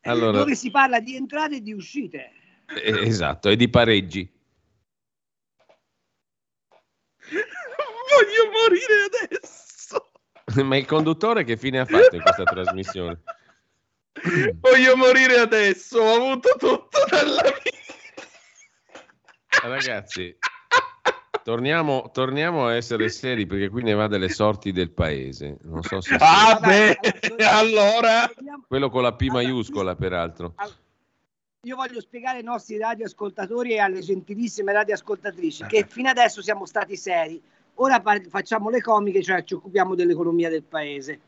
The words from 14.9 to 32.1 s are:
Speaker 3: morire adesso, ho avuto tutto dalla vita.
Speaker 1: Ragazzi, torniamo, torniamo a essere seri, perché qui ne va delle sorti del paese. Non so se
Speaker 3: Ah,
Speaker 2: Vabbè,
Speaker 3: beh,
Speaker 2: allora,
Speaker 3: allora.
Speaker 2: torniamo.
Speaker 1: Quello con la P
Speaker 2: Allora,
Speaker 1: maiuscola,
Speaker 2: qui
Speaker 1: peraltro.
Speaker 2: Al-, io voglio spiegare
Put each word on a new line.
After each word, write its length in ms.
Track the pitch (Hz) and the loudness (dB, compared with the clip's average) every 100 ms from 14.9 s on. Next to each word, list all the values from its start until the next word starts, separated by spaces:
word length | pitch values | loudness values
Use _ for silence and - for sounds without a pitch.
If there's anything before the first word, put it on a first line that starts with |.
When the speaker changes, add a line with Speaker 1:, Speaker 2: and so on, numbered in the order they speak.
| 262 | 6
Speaker 3:
morire 420 | 254 262 262 247 | 6 6 6 4
adesso, 600 | 226 220 202 190 - 233 | 4 2 2 -2 -2 2
ho 140 | 220 | 4
avuto 360 | 233 262 262 254 - | 4 2 0 2 2
tutto 400 | - - - 571 571 | 2 0 0 0 2
dalla 340 | - - - | 2 2 2
vita. 380 | 523 554 494 - - - - - - _ _ _ _ _ _ - _ _ _ _ _ - 120 | 0 0 -8 -10 -20 -20 -20 -20 -20 _ _ _ _ _ _ -20 _ _ _ _ _ -2 -2
Speaker 1:
Ragazzi, 680 | 131 131 107 101 - 87 _ - - _ 508 - - 539 - _ - | -6 -6 -8 -8 -12 -12 _ -10 -10 _ 0 0 -6 -6 -6 _ -10
torniamo, 680 | - 117 131 165 151 131 117 | -6 -4 0 0 0 -2 -4
torniamo 540 | - 131 139 165 165 120 | -4 -2 -2 -2 -2 -2
a 80 | |
essere 340 | 117 117 117 110 | -2 -4 -4 -4
seri, 380 | - 131 120 90 | -4 -6 -4 -4
perché 220 | 98 98 | -4 -4
qui 140 | 110 | -4
ne 120 | 117 | -2
va 140 | 104 107 | 0 0
delle 200 | 104 92 | 0 -2
sorti 440 | - 107 101 101 | 0 0 0 -4
del 180 | 90 87 | -4 -4
paese. 680 | - 80 71 65 65 71 71 | -2 -4 -4 -10 -12 -14 -14
Non 200 | 80 80 | -12 -10
so 180 | 82 95 | -8 -8
se 160 | 92 277 | -2 4
Speaker 3:
Ah, 400 | 156 190 220 220 | 6 8 6 6
Speaker 2:
Vabbè, 380 | 175 202 214 214 | 4 4 4 2
Speaker 3:
beh, 440 | 220 - 214 226 214 | -2 -4 -8 0 2
Speaker 2:
allora, 420 | 214 220 214 202 | 4 4 4 4
Speaker 3:
allora. 320 | 226 233 226 240 | 4 2 2 0
Speaker 2:
torniamo. 300 | 233 277 285 _ | -6 -18 -20 _
Speaker 1:
Quello 220 | 131 139 | -2 -2
con 120 | 120 | 0
la 120 | 123 | 0
P 80 | 117 | 0
Speaker 2:
Allora, 200 | 131 123 | -2 -2
Speaker 1:
maiuscola, 520 | 123 127 107 101 92 | -2 -4 -6 -4 -4
Speaker 2:
qui 100 | 87 | -4
Speaker 1:
peraltro. 480 | 92 87 82 82 87 85 | -4 -4 -6 -8 -14 -12
Speaker 2:
Al-, 200 | 104 - _ _ _ _ _ _ _ _ | -16 -16 _ _ _ _ _ _ _ _
io 120 | 240 254 | -16 -10
voglio 240 | 262 240 | -10 -10
spiegare 380 | - | -16